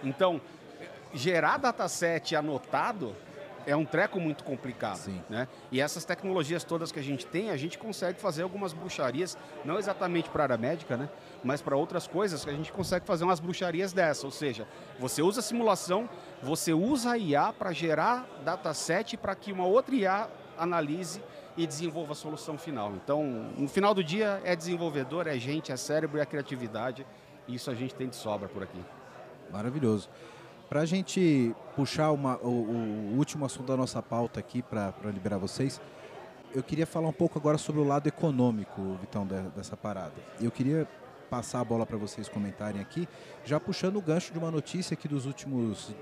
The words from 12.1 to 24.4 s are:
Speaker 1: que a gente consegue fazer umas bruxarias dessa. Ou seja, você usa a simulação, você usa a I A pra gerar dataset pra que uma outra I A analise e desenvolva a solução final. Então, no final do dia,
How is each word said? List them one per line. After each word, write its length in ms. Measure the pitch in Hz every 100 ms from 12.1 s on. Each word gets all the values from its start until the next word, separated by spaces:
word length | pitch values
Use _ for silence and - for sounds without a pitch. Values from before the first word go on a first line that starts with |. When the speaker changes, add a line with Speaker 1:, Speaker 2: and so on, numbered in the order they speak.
| 165 208 156
Speaker 1:
que 60 | 151
a 40 |
gente 180 | 143 156
consegue 340 | - 180 180 -
fazer 180 | 175
umas 160 | 175 180
bruxarias 540 | 170 175 180 165 196
dessa. 320 | 180 165 143 135
Ou 60 |
seja, 360 | 127 151 110 107 - - -
você 220 | 127 -
usa 200 | 165 214
a 20 |
simulação, 680 | - 233 226 190 - 185 240 - - -
você 320 | - 156 -
usa 380 | 160 208 285 240
a 60 | 240
I 160 | 185 139
A 180 | 180
pra 180 | - 196
gerar 560 | 156 165 151 185 247 254 -
dataset 720 | 143 180 170 151 - 165 185 -
pra 200 | 202 190
que 160 | -
uma 160 | 190 180
outra 260 | 220 269
I 140 | 262 190
A 200 | 196 220 - - -
analise 640 | 165 175 147 160 175 180 - - - -
e 120 | 165
desenvolva 460 | 143 170 156 147
a 20 | 147
solução 420 | 156 151 - 147
final. 360 | - 135 104 98
Então, 280 | - 147 151 117 113 -
no 120 | 139
final 260 | 190 202
do 100 | 196
dia, 380 | 160 196 214 196